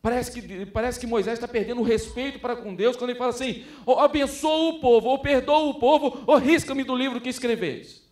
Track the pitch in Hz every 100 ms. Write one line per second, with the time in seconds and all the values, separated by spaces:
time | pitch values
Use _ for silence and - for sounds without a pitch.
0 | 220 247 240 247 180 185 196 220 240 240
1 | 240 226 190 233 240 226 208 240 233 220
2 | 220 240 269 269 247 240 208 180 226 247
3 | 247 247 247 240 262 - - - - 262
4 | 285 302 277 - 311 311 330 320 254 233
5 | 240 269 277 269 254 302 302 - 240 302
6 | 285 - - 277 240 330 - 269 262 254
7 | 262 247 247 247 240 226 165 127 - -
8 | _